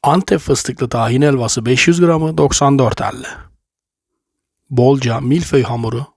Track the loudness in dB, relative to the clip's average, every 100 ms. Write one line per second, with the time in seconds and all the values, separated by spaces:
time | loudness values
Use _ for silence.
0 | 2 0 0 -2 0 -2 -2 -6 -4 -2
1 | 0 2 2 2 -2 -4 0 0 2 2
2 | 2 2 -2 0 0 2 2 4 2 0
3 | -6 -8 -16 -18 -20 _ _ _ _ _
4 | _ _ _ _ _ _ _ 2 4 2
5 | 0 -4 0 -2 2 0 0 -4 -6 -6
6 | -10